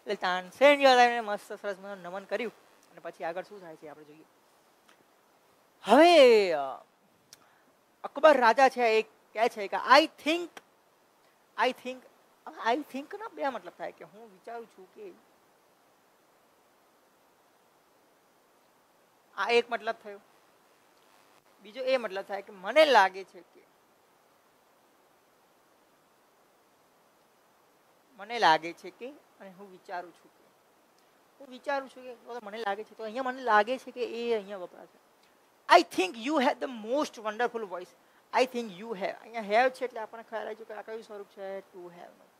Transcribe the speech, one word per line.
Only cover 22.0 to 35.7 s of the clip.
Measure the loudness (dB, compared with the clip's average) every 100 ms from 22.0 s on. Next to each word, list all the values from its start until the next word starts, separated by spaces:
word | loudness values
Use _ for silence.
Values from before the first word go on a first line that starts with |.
| -2 -10 -8
થાય | -10
કે | -10
મને | -12 0 4 6
લાગે | 6 6 0
છે | -18 -20
કે, | -20 -20 _ _ _ _ _ _ _ _ _ _ _ _ _ _ _ _ _ _ _ _ _ _ _ _ _ _ _ _ _ _ _ _ _ _ _ _ _ _ _ _ _ _ _ _ _ -20
મને | -8 2
લાગે | 4 4 0
છે | -14 -20
કે, | _ -18
અને | -18 _ _ -20
હું | -20 -20
વિચારું | -20 -12 -12 -12
છું | _ _
કે, | _ _ _ _ _ _ _ _ _ _ _
હું | -20
વિચારું | -14 -6 -6 -6
છું | -18
કે, | -20 -20
તો | -16 -14
મને | -12 -8
લાગે | -6 -6
છે, | -10 -14
તો |
અહીંયા | -10 -8
મને | -8 -6
લાગે | 2 2 2 -4
છે | -8
કે | -10 -8
એ | -6 -4
અહીંયા | -4 -4 -14
વપરાશે. | -14 -18 -20 _ _ _ _ _ _ _ 4